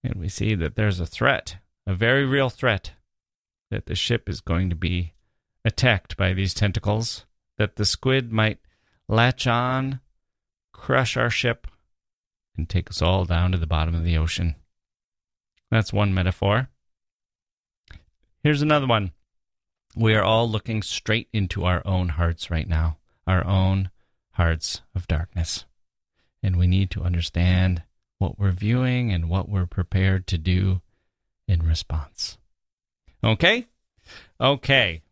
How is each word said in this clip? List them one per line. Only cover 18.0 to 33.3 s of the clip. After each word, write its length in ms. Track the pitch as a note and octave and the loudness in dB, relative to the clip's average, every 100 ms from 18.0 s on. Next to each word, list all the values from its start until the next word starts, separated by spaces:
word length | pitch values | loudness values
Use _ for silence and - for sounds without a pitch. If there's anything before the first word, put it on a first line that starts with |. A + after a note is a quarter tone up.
| _ _ _ _ | _ _ _ _
Here's 200 | D3 D3 | 0 2
another 260 | D3+ D3+ C3 | 2 2 2
one. 240 | A2 F#2+ - _ _ _ _ _ _ _ - | 0 0 -10 _ _ _ _ _ _ _ 0
We 180 | A2+ G#2+ | 4 4
are 80 | |
all 260 | F#2+ A2+ A#2 | 4 4 2
looking 320 | G#2+ - A2 | -2 -4 -6
straight 460 | - - - A2+ - | -4 -8 -2 -4 -2
into 320 | A2 F#2 G2+ F2 | -4 -2 0 0
our 200 | F2+ - | 0 0
own 240 | F#2 F2+ | 0 0
hearts 400 | D#2 E2+ E2 - | 0 0 -2 -4
right 200 | E2 - | -4 0
now, 300 | D#2+ D#2+ D#2 _ _ - | 0 0 -4 _ _ 0
our 180 | F#2 F2 | 0 2
own 440 | F#2+ F#2+ F#2+ F#2+ _ _ _ _ - | 2 2 0 -2 _ _ _ _ 0
Hearts 420 | E2+ D#2+ - - _ F#2 | 0 0 -4 -10 _ -10
of 100 | - | -4
Darkness. 600 | D#2+ E2 F2 E2 - - _ _ _ _ _ _ _ | -4 -2 -4 -4 -6 -12 _ _ _ _ _ _ _
And 140 | G2 F2 | -2 2
we 100 | F2 | 4
need 240 | F#2 F#2+ | 4 0
to 120 | - | -2
understand 800 | F2 E2+ E2+ E2+ F2+ F2+ F#2 F2 - _ _ _ | -2 -2 -2 0 2 4 2 0 -6 _ _ _
what 200 | G2 - | -4 0
we're 120 | G2+ | 0
viewing 600 | F2+ G#2 B2 B2+ B2+ A#2+ | 0 0 0 2 0 0
and 180 | F2 E2 | -2 0
what 200 | F#2 - | -2 -2
we're 160 | G2+ F2 | -2 -2
prepared 600 | - F2 F#2+ F#2+ F#2+ F2 | -4 -2 2 2 2 0
to 100 | F2 | -2
do 440 | E2 F#2 F#2+ F#2 _ _ _ _ _ _ - | 0 2 2 -2 _ _ _ _ _ _ -2
in 160 | E2+ | 0
response. 760 | D#2+ D#2+ - D2+ C#2+ - - - _ _ _ _ _ _ _ _ | 2 0 -2 -6 -6 -10 -12 -12 _ _ _ _ _ _ _ _
Okay? 460 | - | 0